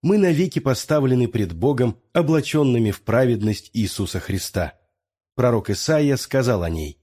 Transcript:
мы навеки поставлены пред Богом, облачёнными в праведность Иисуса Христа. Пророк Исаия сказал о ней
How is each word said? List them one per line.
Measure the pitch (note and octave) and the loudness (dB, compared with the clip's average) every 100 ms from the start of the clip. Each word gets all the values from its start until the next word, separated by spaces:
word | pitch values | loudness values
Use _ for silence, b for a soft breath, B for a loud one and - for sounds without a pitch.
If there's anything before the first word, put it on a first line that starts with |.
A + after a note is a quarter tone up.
мы | D3+ G#3 | 2 4
навеки | F#3 D3+ F3+ - | 4 2 0 -2
поставлены | C#3 B2 - D3+ C3+ B2+ A#2+ | -2 -2 0 0 2 2 0
пред | - G2 | -2 -4
Богом, | E2 A#2+ C#3+ B2 - _ | 0 0 2 0 -2 _
облачёнными | - D#3 D#3+ C3+ D#3 C#3 A#2+ A2 | -2 2 0 0 0 2 2 0
в | F#2+ | -2
праведность | - A2+ C3 A2+ G#2+ G#2+ - | -2 2 2 2 0 -2 -6
Иисуса | A#2 G#2 - F#2+ F#2 | -4 -4 -2 -6 -6
Христа. | - G2 - - D#2+ - _ _ _ _ _ - | -4 -6 -4 -4 -4 -8 _ _ _ _ _ 0
Пророк | B2 A#2 G2+ | 2 2 -2
Исаия | G2+ - D#3 D3 C3+ | -6 0 0 2 0
сказал | - C3+ B2 G#2+ | -2 -2 0 0
о | E2+ | -2
ней | D#2+ D2+ - | -4 -8 -12